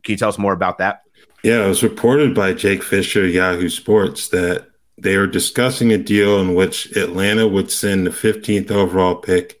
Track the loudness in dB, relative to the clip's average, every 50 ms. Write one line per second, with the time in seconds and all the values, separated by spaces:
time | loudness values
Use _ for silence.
0 | -8 -6 -4 -2 -2 -2 -2 -2 -2 -2 -2 0 -2 -4 -2 -2 -4 -4 -4 -6
1 | _ _ _ _ _ _ _ _ 0 0 2 2 2 0 0 0 0 -2 0 0
2 | 2 2 4 4 2 2 2 0 0 0 0 0 0 0 0 -2 -2 -2 -2 -2
3 | -2 0 0 0 0 2 2 2 2 0 0 0 -2 -4 -4 -4 0 2 2 2
4 | 2 0 -4 -8 -8 -4 -2 -2 0 -2 -2 -4 -8 _ _ _ _ _ _ -6
5 | -2 0 2 2 2 0 0 -2 -2 -2 -2 0 0 0 0 0 2 2 2 2
6 | 0 0 2 2 4 4 4 2 2 2 2 2 2 0 -2 -6 -10 -6 -4 -4
7 | -4 -4 -2 -2 0 0 2 2 2 2 2 0 -2 -2 -4 -4 -2 -2 0 0
8 | -2 -2 -2 -2 -2 -2 -2 -2 -2 -2 -2 -2 -2 0 0 0 0 0 2 2
9 | 2 0 0 -2 -2 -2 0 0 -2 -4 -12 _